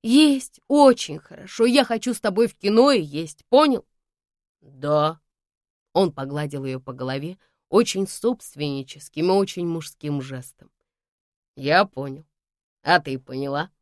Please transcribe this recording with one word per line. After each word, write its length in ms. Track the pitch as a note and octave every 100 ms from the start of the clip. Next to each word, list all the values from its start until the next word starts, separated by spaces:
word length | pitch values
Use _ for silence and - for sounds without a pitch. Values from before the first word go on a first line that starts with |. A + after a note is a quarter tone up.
«Есть, 600 | A3+ C#4 D#4 C4+ - _ _
очень 500 | D4 C#4 A#3+ - D#3
хорошо. 480 | _ - F#3+ - A#3
Я 180 | C4
хочу 300 | B3+ A3+ B3+
с 60 | A#3
тобой 260 | G#3+ F#3+ A#3
в 60 |
кино 380 | - G3+ A3 C4+
и 100 | B3
есть, 420 | D#3 C#3+ D#3+ - _
понял?» 360 | B3+ D4+ B3 _ _ _ _ _ _ _ _
«Да». 580 | B2+ C3+ C#3+ D3+ D3+ D#3+ _ _ _ _ _ _ _
Он 180 | F3 F#3
погладил 540 | - C3+ C#3+ D3+ C#3+
ее 160 | C3+ C3
по 140 | C3
голове 420 | B2+ B2+ C3+ D#3 F#3 _ _ _
очень 400 | G3+ A#3 F#3+ F#3+
собственническим 1160 | - A3+ B3+ - C#3+ D3 C#3 C3 - - D3+ F3
и 80 |
очень 320 | F#3+ G3 - F3
мужским 560 | E3 D3+ - D3+ C#3+
жестом. 480 | C3 C3 B2+ - _ _ _ _ _ _ _ _ _ -
«Я 280 | C#3 E3+
понял. 420 | G3 - C#3 C#3 _ _ _ _ _ _
А 200 | - F3
ты 180 | C#3+ C3+
поняла?» 520 | C3 C3 C#3 C#3+ F3 _